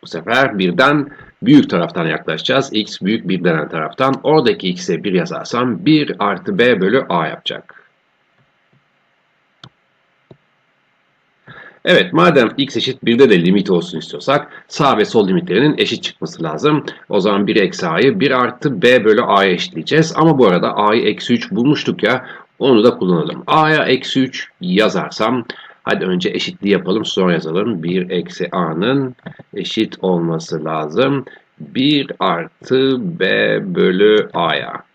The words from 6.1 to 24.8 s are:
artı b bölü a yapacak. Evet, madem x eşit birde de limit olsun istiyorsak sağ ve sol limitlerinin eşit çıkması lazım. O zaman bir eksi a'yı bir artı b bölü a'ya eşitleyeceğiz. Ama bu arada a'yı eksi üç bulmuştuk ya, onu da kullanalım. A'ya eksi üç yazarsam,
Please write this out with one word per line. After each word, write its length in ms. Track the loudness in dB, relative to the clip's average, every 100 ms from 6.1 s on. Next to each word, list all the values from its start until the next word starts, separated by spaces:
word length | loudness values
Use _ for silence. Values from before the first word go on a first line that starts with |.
| -2
artı 400 | -2 -2 -6 2
b 220 | 2 4
bölü 260 | 2 0 0
a 180 | -2 -2
yapacak. 560 | -6 -10 -10 -14 -20 _ _ _ _ _ _ _ _ _ _ _ _ _ _ _ _ _ _ -20 _ _ _ _ _ _ -20 _ _ _ _ _ _ _ _ _ _ -20 -20 -20 _
Evet, 280 | 2 2 2
madem 360 | 2 4 4 2 0
x 200 | -4 -4
eşit 280 | -6 -4
birde 260 | 0 4 6
de 140 | 6
limit 260 | 4 2 2
olsun 280 | 0 -2 -10
istiyorsak 680 | -12 -10 -2 -2 -4 -20 _
sağ 300 | 0 2 2
ve 60 |
sol 240 | 2 2 2
limitlerinin 500 | 0 0 2 2 2
eşit 240 | -2 -2
çıkması 400 | -8 -10 -12 -8
lazım. 420 | -8 -2 0 0 -4 -16 _
O 120 | -2
zaman 260 | 0 0 2
bir 100 | 2
eksi 300 | 0 -2 -4
a'yı 340 | 2 2 2
bir 100 | 0
artı 520 | 0 -2 -2 -6 0
b 220 | 4 4
bölü 180 | 4 2
a'ya 280 | 4 2 2
eşitleyeceğiz. 640 | 0 -4 -10 -2 0 2 2
Ama 220 | 2 4
bu 100 | 4
arada 280 | 4 0 0
a'yı 260 | 0 2
eksi 320 | 0 -4 -2
üç 160 | -2 -2
bulmuştuk 520 | -2 0 0 -2 -2
ya, 240 | 0 0 -4 -20 -20 _
onu 260 | 2 6
da 140 | 4 2
kullanalım. 440 | 0 0 0 -6 0
A'ya 380 | 2 4 2
eksi 360 | 2 0 0 -2
üç 280 | -2 -4 -14 _
yazarsam, 840 | -2 2